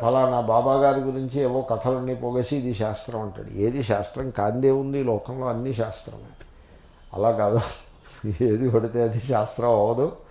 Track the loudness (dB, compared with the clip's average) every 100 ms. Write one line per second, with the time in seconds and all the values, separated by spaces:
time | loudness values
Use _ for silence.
0 | 2 4 4 2 2 4 4 4 4 4
1 | 0 -4 -4 0 0 0 -2 -2 0 -2
2 | -2 -4 -2 -2 -2 -2 -2 -2 -2 -4
3 | -8 -8 -8 -10 -8 -2 0 0 0 -2
4 | -2 -6 -6 -2 -2 2 2 2 0 -2
5 | 0 -2 -4 -6 -4 -4 -4 -4 -4 -8
6 | -16 -18 -18 -20 -20 -20 -20 -20 -20 -20
7 | -10 0 2 2 2 2 -2 -8 -18 -20
8 | -20 -10 -6 0 2 2 2 2 2 0
9 | 0 0 0 0 0 0 2 4 4 2
10 | -2 -4 -18